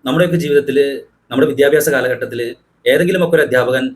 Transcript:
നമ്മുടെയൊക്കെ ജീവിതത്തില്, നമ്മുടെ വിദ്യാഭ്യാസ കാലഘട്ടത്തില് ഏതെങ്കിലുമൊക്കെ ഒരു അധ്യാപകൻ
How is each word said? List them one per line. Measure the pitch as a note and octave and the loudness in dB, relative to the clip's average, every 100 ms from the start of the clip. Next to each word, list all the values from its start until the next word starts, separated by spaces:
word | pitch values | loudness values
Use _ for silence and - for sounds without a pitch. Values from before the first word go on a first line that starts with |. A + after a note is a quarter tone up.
| C3+ | -2
നമ്മുടെയൊക്കെ | D#3 F3 E3 | 0 0 0
ജീവിതത്തില്, | D3 C#3+ C#3 C3+ C#3 C3 - _ _ | 0 0 0 0 0 -4 -14 _ _
നമ്മുടെ | A#2+ C3 | 0 0
വിദ്യാഭ്യാസ | B2+ C#3 D3+ D#3 | 2 2 2 0
കാലഘട്ടത്തില് | C3+ B2 A#2+ A#2+ A#2 A#2+ B2 _ _ A#2+ | -2 -2 -4 -8 -8 -8 -10 _ _ 0
ഏതെങ്കിലുമൊക്കെ | C#3+ F3 F#3 E3+ E3 | 2 2 0 0 2
ഒരു | |
അധ്യാപകൻ | D3 B2+ A#2+ C3 C3 | 2 0 0 -2 -4